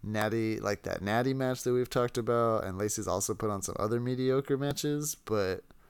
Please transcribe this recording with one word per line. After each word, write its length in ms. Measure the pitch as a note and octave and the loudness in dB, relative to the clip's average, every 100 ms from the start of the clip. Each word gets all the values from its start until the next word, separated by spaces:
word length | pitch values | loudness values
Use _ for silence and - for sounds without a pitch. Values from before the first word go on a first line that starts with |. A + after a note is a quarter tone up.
Natty, 580 | G2+ G#2+ G#2+ A2+ A2 A2 | -4 0 0 2 0 0
like, 220 | G2+ G2+ | 0 -2
that 180 | - F2 | -2 -2
Natty 300 | F#2+ A2+ B2+ | 0 2 2
match 280 | C3+ C3 B2+ | 0 0 0
that 100 | - | 0
we've 180 | B2 B2 | 0 2
talked 260 | C3 A#2+ B2 | 2 2 0
about, 460 | A2+ A#2+ A#2 A2 | 0 2 4 2
and 120 | F#2+ F#2+ | 0 -2
Lacey's 300 | G#2 G#2+ F#2 | -2 -2 0
also 260 | F#2 - | 0 0
put 160 | A2 A2 | -2 -2
on 120 | G2+ | -2
some 140 | - - | -4 -2
other 200 | G#2+ A#2 | 0 0
mediocre 560 | A#2+ B2+ B2+ C3 C3+ C#3 | 0 0 2 2 2 0
matches, 580 | C#3+ D3 D3 D3 D3 | 0 -2 -2 -2 -4
but 480 | - - G#2+ F#2+ F#2 - - - | -8 -2 0 0 -2 -8 -20 -20